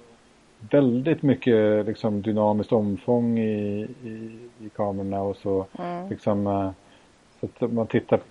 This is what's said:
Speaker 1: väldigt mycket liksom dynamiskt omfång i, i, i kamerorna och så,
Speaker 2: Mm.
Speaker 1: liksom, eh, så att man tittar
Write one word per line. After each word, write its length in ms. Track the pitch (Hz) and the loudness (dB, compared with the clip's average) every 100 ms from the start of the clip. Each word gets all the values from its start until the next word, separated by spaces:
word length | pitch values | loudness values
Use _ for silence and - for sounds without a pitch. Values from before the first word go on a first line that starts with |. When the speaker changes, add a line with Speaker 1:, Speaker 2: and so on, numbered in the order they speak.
| - - _ _ _ - 107 | -20 -20 _ _ _ -20 0
Speaker 1:
väldigt 520 | 143 131 123 147 151 | 4 4 2 0 2
mycket 640 | 143 131 127 110 107 107 104 | 2 2 4 4 6 4 0
liksom 360 | 104 113 101 | -2 -2 -2
dynamiskt 500 | 104 107 104 104 98 | -2 2 2 2 2
omfång 680 | 113 104 95 - 120 120 113 | 0 0 -2 0 0 2 0
i, 480 | 110 104 104 101 110 127 | 0 -2 -2 -4 -8 -12
i, 360 | 120 110 113 113 120 - 107 | -14 -12 -14 -16 -20 -18 -14
i 40 | - | -6
kamerorna 460 | 104 98 98 98 | -4 -4 -4 -4
och 140 | 101 95 | -4 -4
så, 300 | 101 95 95 - | -2 -2 -4 -8
Speaker 2:
Mm. 300 | 175 175 185 | -10 -8 -8
Speaker 1:
liksom, 380 | 104 - 101 101 | -6 -2 0 0
eh, 220 | 98 95 95 _ - _ _ _ _ | -2 -4 -8 _ -20 _ _ _ _
så 260 | 127 - 117 | -10 -4 -2
att 60 | |
man 160 | 117 110 | -2 0
tittar 320 | 117 - 110 - | 0 2 0 0